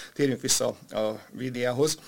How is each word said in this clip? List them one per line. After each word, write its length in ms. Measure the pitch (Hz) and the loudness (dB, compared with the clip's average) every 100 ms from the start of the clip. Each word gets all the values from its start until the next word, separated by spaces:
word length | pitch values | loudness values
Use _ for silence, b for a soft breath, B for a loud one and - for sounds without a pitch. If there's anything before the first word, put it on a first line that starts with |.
| B | B
térjünk 280 | - 143 127 | 0 2 2
vissza 260 | 123 - 120 117 - | 2 2 2 -2 -6
a 300 | 107 110 107 - | -2 -2 -2 -8
médiához. 680 | - 127 123 123 123 156 - | -8 -6 -2 0 2 2 0